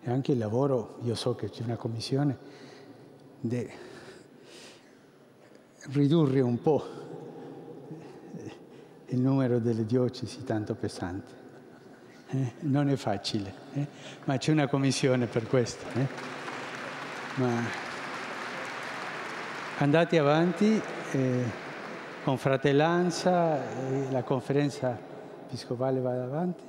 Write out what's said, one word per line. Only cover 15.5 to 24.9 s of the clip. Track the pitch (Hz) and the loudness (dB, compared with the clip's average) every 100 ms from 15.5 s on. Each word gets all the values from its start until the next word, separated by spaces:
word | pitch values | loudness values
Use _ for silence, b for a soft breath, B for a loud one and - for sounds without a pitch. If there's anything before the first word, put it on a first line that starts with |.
| 131 113 - - 113 | 2 2 -2 -4 0
eh? | 135 - - - - - - - - - - - - 131 | 0 -2 -10 -10 -10 -8 -8 -8 -8 -8 -10 -10 -8 0
Ma | 123 117 117 - - - - - - - - - - - - - - - - - - - - - | 0 2 -2 -4 -8 -8 -8 -8 -8 -8 -8 -8 -8 -8 -8 -8 -8 -8 -8 -8 -8 -8 -8 0
andate | 143 160 175 165 | 4 6 6 6
avanti, | 143 151 175 175 208 220 - - - | 6 6 4 4 4 4 0 -8 -4
eh, | 139 131 123 120 - - - - - - - - | 0 2 2 0 -4 -10 -12 -12 -12 -12 -4 0
con | 127 | 2
fratellanza, | 143 135 147 139 156 175 180 - 185 180 170 147 | 2 4 6 6 6 6 2 2 4 4 4 2
eh, | 123 123 131 135 135 | -2 -4 -2 0 2
la | 131 | 0
conferenza | 120 135 - 143 147 139 131 | 2 0 2 2 2 0 -2